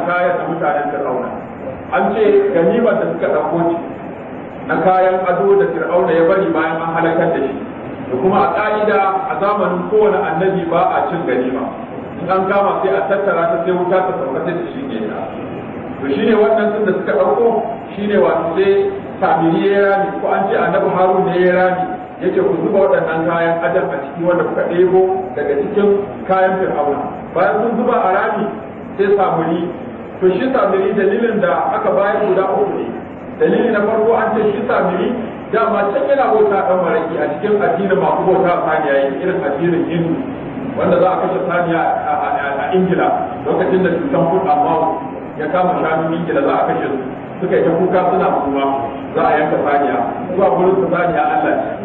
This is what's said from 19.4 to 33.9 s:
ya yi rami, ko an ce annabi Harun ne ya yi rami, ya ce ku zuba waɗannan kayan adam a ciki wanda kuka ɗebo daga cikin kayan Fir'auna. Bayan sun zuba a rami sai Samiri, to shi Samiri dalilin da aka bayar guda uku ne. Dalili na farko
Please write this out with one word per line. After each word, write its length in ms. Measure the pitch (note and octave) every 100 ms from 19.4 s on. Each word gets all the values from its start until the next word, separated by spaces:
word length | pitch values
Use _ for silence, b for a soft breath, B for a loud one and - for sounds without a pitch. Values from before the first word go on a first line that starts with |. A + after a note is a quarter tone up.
| E3 - G3
ya 80 | G3+
yi 40 |
rami, 300 | G3 G3 - -
ko 120 | -
an 200 | - -
ce 80 | -
annabi 320 | - - -
Harun 340 | F3+ F#3 F#3 F3
ne 40 |
ya 80 | F3
yi 120 | F3+
rami, 320 | F3+ F#3 F3+ F#3 - - -
ya 120 | F#3
ce 80 | G3
ku 160 | - E3
zuba 240 | - G3
waɗannan 480 | F#3 F3 E3 D#3+ E3
kayan 280 | E3+ E3+ E3+
adam 280 | E3+ F#3 F#3
a 100 | F3+
ciki 220 | - E3+
wanda 200 | F3 E3
kuka 200 | - -
ɗebo 380 | - F3 F3+ F#3 F#3 F#3+ F#3+
daga 220 | C#3+ C#3+ C#3+
cikin 340 | - G#3 G3+ G3+ - -
kayan 320 | - F#3+ F#3+ F#3+
Fir'auna. 440 | E3 D#3 C#3+ C3+ - - -
Bayan 260 | - - G#3
sun 160 | A3+
zuba 220 | G#3 - A3+
a 140 | F#3
rami 340 | F#3+ G#3+ G#3 G#3 - - - -
sai 160 | - G3
Samiri, 500 | G3+ F#3 E3 E3 F3+ - - - - -
to 120 | - F#3
shi 180 | - C4
Samiri 480 | B3+ G3 G3 - G#3
dalilin 440 | F#3+ A#3 A#3 G3
da 120 | F3 - -
aka 180 | G#3+ G3+
bayar 320 | - G3+ G#3
guda 220 | G#3 F#3 F#3+
uku 240 | - C3+
ne. 140 | - A#2 - - - - -
Dalili 360 | - - A#3
na 80 | G#3
farko 320 | G#3